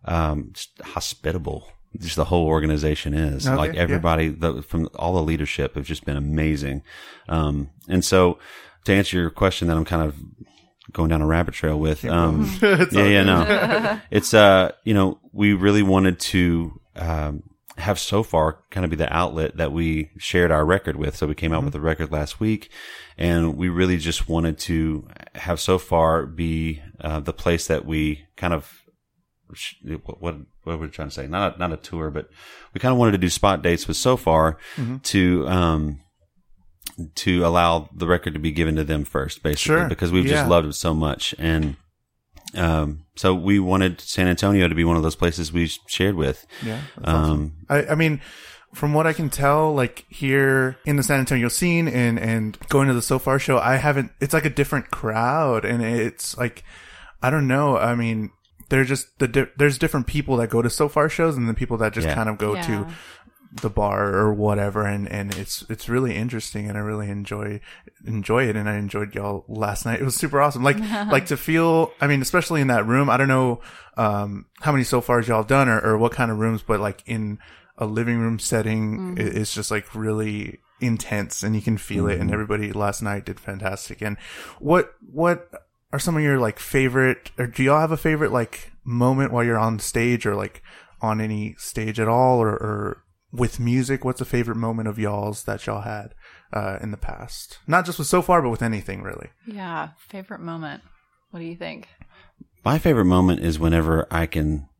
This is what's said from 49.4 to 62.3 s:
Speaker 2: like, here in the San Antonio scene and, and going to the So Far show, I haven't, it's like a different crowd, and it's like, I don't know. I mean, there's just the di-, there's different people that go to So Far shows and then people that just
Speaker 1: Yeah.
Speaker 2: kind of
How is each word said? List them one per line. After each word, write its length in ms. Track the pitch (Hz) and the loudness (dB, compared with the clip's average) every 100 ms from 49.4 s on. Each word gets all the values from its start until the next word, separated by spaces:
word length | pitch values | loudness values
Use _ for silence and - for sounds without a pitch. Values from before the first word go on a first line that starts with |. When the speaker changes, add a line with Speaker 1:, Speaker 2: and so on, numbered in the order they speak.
| 139 147 156 | 2 4 2
Speaker 2:
like, 320 | 147 123 - - | 2 0 -4 -20
here 680 | - 139 139 135 135 131 127 - | -6 0 2 4 4 0 -4 -2
in 100 | 143 | 0
the 80 | |
San 160 | 127 139 | 2 0
Antonio 280 | 127 135 117 | 2 0 0
scene 400 | - 180 170 165 | 0 0 2 0
and, 320 | 127 120 117 | 2 0 0
and 380 | 113 113 107 - - | 0 -2 -2 -8 -2
going 180 | 143 139 | 2 4
to 60 | |
the 80 | 123 | 2
So 160 | - 131 | 0 -2
Far 220 | - 135 | 2 0
show, 180 | - 127 | 2 2
I 200 | 117 131 | 2 2
haven't, 340 | 143 139 127 - | 2 0 -2 -4
it's 140 | 139 | 0
like 120 | 160 156 | 0 0
a 40 | |
different 420 | 143 139 147 - | 0 0 0 -4
crowd, 760 | - 110 110 120 147 151 113 104 | -6 -4 0 0 2 2 0 0
and 160 | 120 | -2
it's 540 | 113 117 113 - - - | 0 0 -2 -4 -10 -4
like, 260 | 123 - - - - - - - | -6 -6 -20 -20 -20 -20 -20 -4
I 80 | 127 | 0
don't 180 | 156 139 | 2 2
know. 300 | 131 147 123 | 2 2 2
I 180 | 113 120 | 2 0
mean, 360 | 117 113 107 _ _ _ - | 0 -2 -4 _ _ _ -2
there's 180 | 135 131 | 0 2
just 320 | 135 - _ | 0 -6 _
the 80 | 127 | 0
di-, 200 | 135 131 - | 2 -2 2
there's 200 | 147 131 | 2 2
different 280 | 165 147 120 | 0 0 -2
people 300 | 147 139 131 | -4 0 0
that 120 | 117 | 2
go 120 | 113 | 2
to 80 | 117 | 0
So 180 | - 147 | 2 0
Far 200 | 151 151 | 2 0
shows 280 | - 165 143 | 2 0 0
and 100 | 117 | -2
then 80 | 113 | -2
people 220 | 123 117 | -2 0
that 160 | 110 | -2
just 140 | - - | 0 -2
Speaker 1:
Yeah. 80 | - | 0
Speaker 2:
kind 140 | |
of 80 | 110 | -2